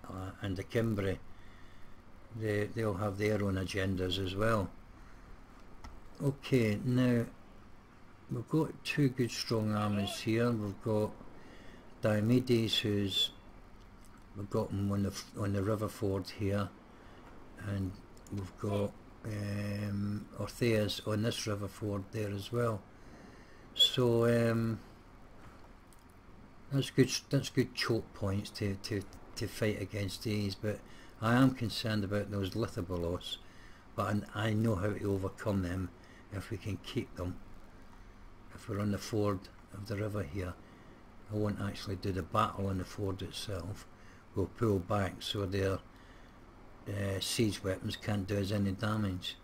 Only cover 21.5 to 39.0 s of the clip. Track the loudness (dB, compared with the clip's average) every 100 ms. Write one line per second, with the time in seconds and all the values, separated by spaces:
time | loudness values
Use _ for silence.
21.5 | -2 -4 -4 -2 -2 -4 -4 -4 -4 -2
22.5 | 0 2 0 -6 -20 -18 -18 -18 -20 -20
23.5 | -20 -14 4 4 6 6 6 6 6 6
24.5 | 4 2 -2 -6 -20 -20 -20 -20 -18 -18
25.5 | -18 -20 -20 -20 -20 -20 -20 -20 -20 -20
26.5 | -20 -2 -2 2 6 6 4 2 0 2
27.5 | 2 2 0 2 2 0 -2 0 0 -2
28.5 | -2 -2 -2 -2 -4 -4 -14 -14 -6 -6
29.5 | 0 0 2 -4 -2 -2 -2 0 0 0
30.5 | 0 -2 -2 -8 -16 -16 -2 4 8 6
31.5 | 6 -2 0 0 0 2 0 0 -2 0
32.5 | 0 -2 -2 -2 0 0 -2 -4 -10 -10
33.5 | -18 -18 -18 -10 -2 0 0 -2 -2 2
34.5 | 4 4 2 0 0 0 2 0 -2 0
35.5 | 2 2 -2 -4 -8 -20 -20 -10 -8 -6
36.5 | -6 -4 -6 -4 -4 -4 -6 -6 -6 -12
37.5 | -14 -16 -16 -18 -16 -18 -16 -18 -18 -16
38.5 | -14 -6 0 0 0